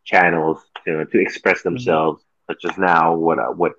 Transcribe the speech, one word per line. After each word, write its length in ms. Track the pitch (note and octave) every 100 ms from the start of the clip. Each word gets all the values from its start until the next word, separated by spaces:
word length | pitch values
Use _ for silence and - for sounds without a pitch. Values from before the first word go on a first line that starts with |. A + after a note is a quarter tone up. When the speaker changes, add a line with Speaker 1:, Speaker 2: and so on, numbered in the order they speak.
Speaker 1:
channels 580 | - F#2+ F2 E2 D#2+ D#2 _ -
to, 220 | - D#2 D#2
to 120 | G#2+
express 400 | F#2 - G2 F2+ F2+
Speaker 2:
Mm-hmm. 80 |
Speaker 1:
themselves, 480 | - - D#2+ D#2+ - _ _ -
such 180 | E2
as 140 | F2 F#2
now, 360 | F#2 E2+ E2
what 240 | E2 E2 D2+
I, 120 | A1+
what 220 | E2+ E2+